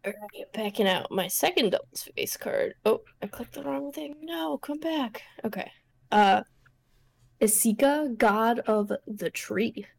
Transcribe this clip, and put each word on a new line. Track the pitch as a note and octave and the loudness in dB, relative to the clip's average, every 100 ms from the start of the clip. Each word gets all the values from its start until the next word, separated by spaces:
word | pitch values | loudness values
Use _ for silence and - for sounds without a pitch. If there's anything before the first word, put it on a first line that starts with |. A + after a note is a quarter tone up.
| G3 | -6
All | |
right, | - G#3 - - | -8 -12 -16 -10
backing | - G#3+ G3+ G3 | -6 -4 2 2
out | F#3 - | 2 0
my | F#3+ F3+ | -2 -2
second | - D4+ F4+ A3 | 0 0 2 2
double | - - - - - | 0 -4 -14 -10 -6
face | - - | -6 -6
card. | - - - - G#3+ | -4 -2 -2 0 0
Oh, | A3 - _ | 0 -2 _
I | G#3 | -14
clicked | - A#3+ | -12 -14
the | - | -10
wrong | C#4 C#4 C#4+ | -6 -6 -6
thing. | D4 D4 D4 | -10 -12 -12
No, | D#4 E4 D#4+ C#4+ | -10 -6 -4 -6
come | - D4 | -6 -6
back. | E4 D#4 B3 - - - | -4 -2 -4 -8 -18 -8
Okay. | A3 G#3 - - _ _ _ | -8 -6 -10 -14 _ _ _
Uh, | G#3 G3+ F#3+ - _ _ _ _ _ _ _ _ _ | 6 6 6 2 _ _ _ _ _ _ _ _ _
Esika, | G#3+ - A#3 G#3+ C#4 D4 D4+ A3+ | 2 4 2 4 4 4 0 4
God | A3+ G#3 A3+ A#3+ | 4 6 4 2
of | - G#3+ G#3 - - | 2 2 2 -4 -6
the | G#3+ E3+ | -6 -6
Tree. | - - G#3 A3+ - G3+ | -6 -6 -2 -2 -4 -16